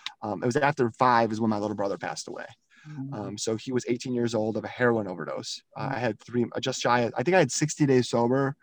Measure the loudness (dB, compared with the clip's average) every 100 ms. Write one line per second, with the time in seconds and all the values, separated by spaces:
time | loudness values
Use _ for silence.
0 | -16 -10 -8 -2 0 2 2 2 0 2
1 | 4 6 4 2 0 0 -2 -2 -4 -4
2 | -6 -8 -10 -12 -14 -18 _ _ -16 -12
3 | -10 -8 -8 -6 -4 -4 -2 -2 -2 -4
4 | -2 -2 0 0 0 -2 -6 0 2 2
5 | -2 -6 -6 -6 -8 -12 _ -8 -6 -2
6 | -4 -4 -4 -2 -2 -2 -4 -2 2 2
7 | 2 0 4 4 4 0 -2 2 4 6
8 | 4 2 2 2 0 -4